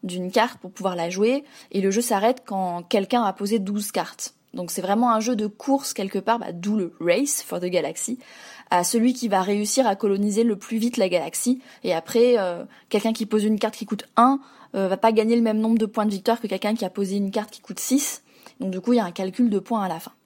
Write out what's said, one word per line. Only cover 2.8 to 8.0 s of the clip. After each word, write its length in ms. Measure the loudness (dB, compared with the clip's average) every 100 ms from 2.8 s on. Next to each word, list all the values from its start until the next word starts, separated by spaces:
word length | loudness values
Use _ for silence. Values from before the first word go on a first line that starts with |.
quelqu'un 400 | 0 0 2 0
a 100 | 0
posé 260 | -2 -2 -2
douze 340 | 0 -4 -4
cartes. 420 | -4 -6 -8 -14 _ _
Donc 180 | -10 -8
c'est 120 | -6
vraiment 280 | -2 2 4
un 100 | 2
jeu 160 | 0 -2
de 100 | -2
course 480 | -6 0 0 0
quelque 240 | -6 -4 -4
part, 200 | -2 -2
bah, 140 | -2
d'où 240 | -6 -2 -2
le 160 | -2 -2
Race 420 | 2 4 2 -2
for 160 | -4 -6
the 60 |
Galaxy, 540 | 0 0 -2 -6